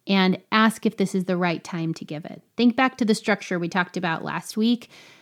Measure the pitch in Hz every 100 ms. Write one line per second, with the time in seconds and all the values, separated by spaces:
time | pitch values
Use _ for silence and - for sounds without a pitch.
0 | - 196 185 180 - 220 220 214 220 -
1 | 190 190 180 180 180 160 - 170 165 160
2 | - 156 - - - - 240 233 262 -
3 | 220 220 - 202 - 180 170 185 175 185
4 | 180 160 151 156 - 214 226 240 - -
5 | - -